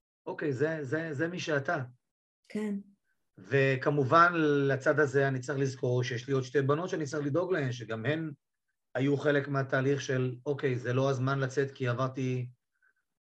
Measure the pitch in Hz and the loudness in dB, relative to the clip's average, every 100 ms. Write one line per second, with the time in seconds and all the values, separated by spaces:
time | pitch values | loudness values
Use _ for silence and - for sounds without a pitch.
0 | _ _ - - 160 123 156 160 131 156 | _ _ -12 -4 -4 0 0 -2 -4 -4
1 | 165 139 165 180 - 143 139 160 127 - | -4 -4 -4 -4 -2 0 0 -2 -4 -12
2 | _ _ _ _ - 214 214 202 - _ | _ _ _ _ -10 -6 -4 -6 -8 _
3 | _ _ _ - 92 139 135 127 156 147 | _ _ _ -20 -2 2 2 2 2 2
4 | 127 165 175 170 151 143 139 127 156 147 | 4 6 6 6 2 4 2 2 2 4
5 | 143 139 135 131 123 139 135 123 127 123 | 4 4 2 0 -4 -2 -2 -2 0 0
6 | 123 117 - 135 127 143 135 151 185 170 | 0 -4 -2 -2 0 0 2 0 0 -4
7 | 143 156 143 151 180 175 131 120 104 113 | -4 -4 -2 -2 0 -2 -2 -4 -6 -4
8 | 120 160 160 143 _ _ _ _ _ 123 | -2 -2 -4 -10 _ _ _ _ _ -2
9 | 139 139 147 143 143 139 127 135 131 139 | 0 2 2 2 0 -2 0 0 2 0
10 | 135 131 127 127 147 143 139 123 123 127 | 0 0 -2 -4 -4 -2 -2 -2 -2 0
11 | 135 127 131 139 131 143 131 - 123 120 | 0 0 0 0 0 0 -2 -2 -2 0
12 | 131 127 131 127 123 - _ _ _ _ | -2 -2 -2 -2 -6 -12 _ _ _ _
13 | _ _ _ | _ _ _